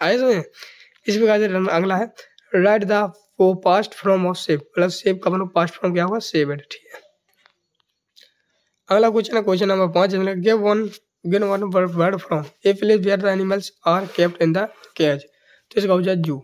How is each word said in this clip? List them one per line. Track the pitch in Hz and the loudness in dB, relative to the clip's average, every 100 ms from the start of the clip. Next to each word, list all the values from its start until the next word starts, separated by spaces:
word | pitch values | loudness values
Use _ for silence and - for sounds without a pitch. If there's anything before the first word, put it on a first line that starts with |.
आए | 160 240 | -2 0
समझ? | 254 202 - - - - - _ - | 2 0 -4 -16 -20 -20 -20 _ -4
इस | 208 | 0
प्रकार | 220 208 | 2 2
से | 214 185 190 | 0 -2 0
अगला | 165 190 185 | 0 0 -2
है, | 226 - - _ _ 190 | -4 -10 -20 _ _ 0
Write | 190 214 202 | 2 2 0
the | 208 202 - _ - | -2 -2 -8 _ 0
को | 185 185 185 | 2 2 2
passed | 190 214 - | 2 0 -6
from | 196 190 180 | 0 0 0
of | 180 | -4
shape, | - 151 - | -2 -4 -2
मतलब | - 180 | -2 -2
शेप | 170 196 190 | 0 -2 -2
का | 190 | -2
मतलब | 185 185 - | -4 -2 -2
पास्ट | 170 | -2
फॉर्म | - 185 | -4 -4
क्या | 175 | -2
होगा? | 180 226 | -2 -4
शेप | - 160 143 | -4 -2 -2
है, | 143 | -4
ठीक | - - _ | -12 -20 _
है। | - _ _ _ _ _ _ _ _ _ _ _ _ _ _ _ _ _ _ _ | -20 _ _ _ _ _ _ _ _ _ _ _ _ _ _ _ _ _ _ _
अगला | 202 226 | 2 4
क्वेश्चन | 220 220 226 | 2 -2 -2
है, | |
क्वेश्चन | 202 185 196 | 0 0 0
नंबर | 190 180 170 | 0 0 2
पाँच, | 190 | 0
इसमें | 190 190 190 | 0 -2 -2
give | 185 220 | 0 2
one, | 208 208 214 - _ _ 170 | 2 0 -2 -10 _ _ -2
give | 202 202 | 0 0
one | 196 202 | -2 0
word, | 180 185 170 | 0 0 0
word | 175 196 | 0 0
from | - 156 147 - 196 | -4 -6 -6 -2 0
a | 196 | 0
place | 208 214 190 | 2 2 2
where | 196 | 0
the | 202 | 0
animals | 190 190 196 190 - 165 | -2 -2 -4 -6 -6 0
are | 175 190 - | 0 -2 0
kept | 175 175 | 0 2
in | 165 170 | 0 0
the | 214 - - - | -4 -10 -20 -2
cage। | 156 143 - _ _ _ _ | 0 0 -6 _ _ _ _
तो | 214 | -4
इसका | 196 | 0
हो | 185 | 0
जाए | 185 185 | 0 -2
जू, | 160 135 | -2 -6